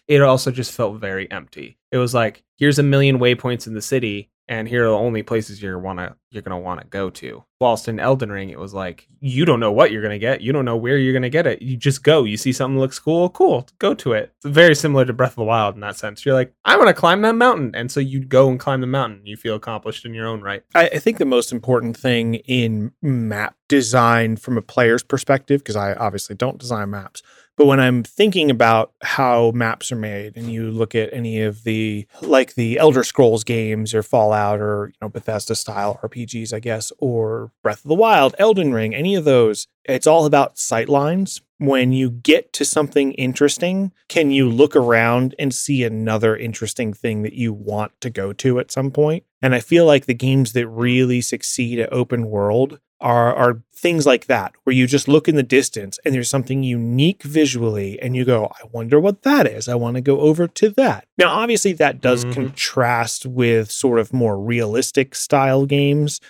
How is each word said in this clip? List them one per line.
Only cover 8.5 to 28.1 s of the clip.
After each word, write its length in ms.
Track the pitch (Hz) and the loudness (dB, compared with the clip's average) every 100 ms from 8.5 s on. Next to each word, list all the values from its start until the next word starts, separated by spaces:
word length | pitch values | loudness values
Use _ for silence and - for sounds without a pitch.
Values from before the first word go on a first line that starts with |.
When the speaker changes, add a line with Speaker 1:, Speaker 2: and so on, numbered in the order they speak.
Speaker 1:
it 80 | 67 | -14
was 160 | 98 | -12
like, 340 | 98 92 - _ _ | -10 -10 -12 _ _
you 280 | 139 131 170 | -6 -2 0
don't 140 | 117 | 2
know 120 | 110 | 2
what 180 | 107 160 | 4 2
you're 120 | 110 | 2
gonna 160 | 104 104 | -6 -4
get. 240 | 113 135 | -4 -4
You 100 | 110 | -4
don't 140 | 147 123 | -4 -2
know 100 | 117 | -4
where 220 | 120 143 | -2 0
you're 160 | 131 | 0
gonna 160 | 131 123 | 0 -2
get 160 | 151 156 | -2 -2
it. 160 | 104 | -4
You 140 | 127 123 | -8 -4
just 280 | 139 135 | -2 0
go. 200 | 143 156 | 2 4
You 120 | 110 107 | 2 -2
see 160 | 131 | -4
something 260 | 127 131 135 | -4 -2 -2
looks 200 | 131 - | -2 -4
cool, 320 | 151 165 180 | -2 0 -2
cool, 360 | - 370 127 - - | 2 2 2 -4 -4
go 160 | 202 | -2
to 180 | - 135 | -2 -2
it. 180 | 107 - _ | -4 -4 _
It's 180 | 143 | 0
very 220 | 147 170 147 | 6 6 6
similar 300 | 156 135 127 | 2 2 0
to 80 | |
Breath 180 | 120 123 | 0 -2
of 40 | - | -2
the 80 | |
Wild 300 | 110 113 101 | -2 0 0
in 60 | 101 | -4
that 160 | 104 - | -12 -10
sense. 280 | 107 104 | -12 -6
You're 100 | 139 | -2
like, 180 | 131 127 _ | 0 -2 _
"I 120 | - 403 | 2 4
wanna 180 | 214 | 6
climb 280 | 165 170 190 | 4 2 2
that 120 | 220 | 2
mountain." 380 | 226 254 196 120 | 2 2 2 -4
And 160 | 107 123 | -6 -6
so 80 | 143 | -4
you 220 | 135 135 | -4 -4
go 280 | 131 131 135 | 0 4 4
and 100 | 123 | 2
climb 220 | 143 131 | -4 -4
the 40 | 127 | -2
mountain. 360 | 135 117 98 | -4 -4 -10
You 120 | 104 107 | -18 -10
feel 200 | 117 107 | -6 -6
accomplished 480 | 117 107 110 - | -8 -10 -10 -12
in 100 | 120 | -12
your 120 | 113 113 | -10 -8
own 160 | 110 | -8
right. 200 | 98 101 _ | -8 -10 _
Speaker 2:
I, 160 | 170 165 | 4 4
I 40 | 151 | 2
think 200 | 226 226 | -2 0
the 60 | |
most 260 | 143 123 - | 2 2 0
important 460 | 120 123 123 117 113 | -6 -2 -2 -2 -6
thing 380 | 127 117 113 | -2 0 0
in 580 | 117 - 127 113 107 110 _ | -4 -4 -2 -2 -2 -6 _
map 560 | 147 127 110 104 107 _ - | -4 -2 -4 -4 -6 _ 0
design 680 | 143 110 127 117 117 113 110 | 0 2 2 4 4 0 -4
from 220 | - 117 | -4 -6
a 40 | |
player's 400 | - - 117 120 | -4 0 2 2
perspective, 640 | - 131 - 135 - 143 | -2 -6 0 -2 0 -2
'cause 120 | - 104 | -2 -4
I 180 | 101 | -4
obviously 420 | - 107 98 - 101 | -4 -4 -6 -12 -6
don't 220 | 127 - | -6 -6
design 320 | 120 110 101 | -8 -6 -6
maps, 320 | 101 95 - _ _ _ - | -10 -12 -20 _ _ _ 4
but 100 | 143 | 6
when 140 | 135 | 6
I'm 240 | 127 123 | 4 0
thinking 440 | 110 | -4